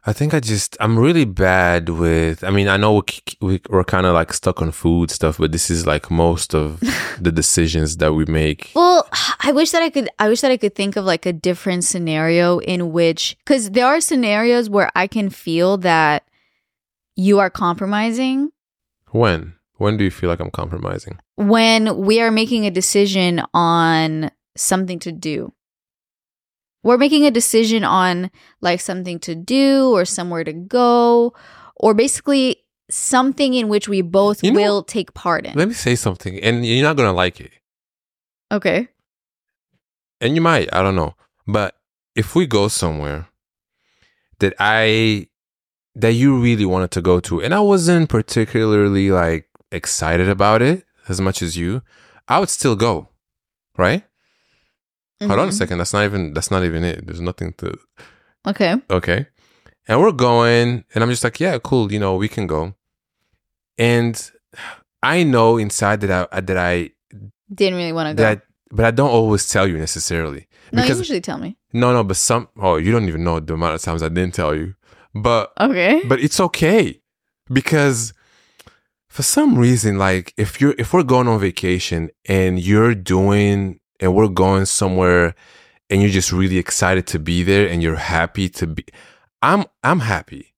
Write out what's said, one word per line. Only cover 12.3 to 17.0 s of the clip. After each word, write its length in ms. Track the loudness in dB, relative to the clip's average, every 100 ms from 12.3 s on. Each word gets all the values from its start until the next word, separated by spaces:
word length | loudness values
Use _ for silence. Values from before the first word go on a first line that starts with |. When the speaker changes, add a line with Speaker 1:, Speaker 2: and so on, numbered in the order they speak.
| 2 2 0
Speaker 2:
in 320 | -2 -4 -2
which, 440 | 2 2 0 -6 -8
'cause 280 | 0 0 2
there 120 | 2 2
are 140 | 2
scenarios 680 | 0 0 0 0 2 2 2
where 200 | 0 0
I 120 | 0 -2
can 220 | -2 -4
feel 480 | -6 -4 0 2 2
that 460 | 2 2 2 0 _ _ _ _ _ _ _ _